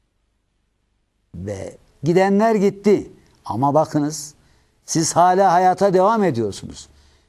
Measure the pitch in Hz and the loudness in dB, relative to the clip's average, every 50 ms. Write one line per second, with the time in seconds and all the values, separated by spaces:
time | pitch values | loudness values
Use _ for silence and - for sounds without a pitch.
0 | _ _ _ _ _ _ _ _ _ _ _ _ _ _ _ _ _ _ _ _ | _ _ _ _ _ _ _ _ _ _ _ _ _ _ _ _ _ _ _ _
1 | _ _ _ _ _ _ - 82 92 104 101 95 92 87 - - _ _ _ - | _ _ _ _ _ _ -16 -14 -12 -10 -10 -10 -12 -16 -16 -20 _ _ _ -8
2 | - 151 175 185 190 196 196 202 220 233 220 208 196 202 196 196 - 214 196 139 | -4 0 2 2 2 2 2 2 2 2 2 2 0 0 -2 0 0 2 2 2
3 | 90 - - _ _ _ _ _ - - 104 113 135 143 139 151 156 - - 151 | 0 -8 -18 _ _ _ _ _ -14 -10 -6 -2 -2 0 2 0 0 0 -2 -4
4 | 143 147 156 - - - - _ _ _ _ _ _ _ _ _ _ - - 156 | -4 -4 -6 -10 -14 -16 -20 _ _ _ _ _ _ _ _ _ _ -6 -4 -2
5 | 160 - - 151 175 180 180 190 196 185 165 180 190 185 180 - 190 196 165 185 | -2 0 2 2 2 4 4 4 2 4 4 4 2 2 2 2 0 2 2 2
6 | 185 208 233 220 202 175 131 113 110 101 92 - - 90 - - - _ _ _ | 2 2 2 0 0 0 0 -2 -4 -6 -6 -10 -14 -16 -18 -18 -20 _ _ _
7 | _ _ _ _ _ | _ _ _ _ _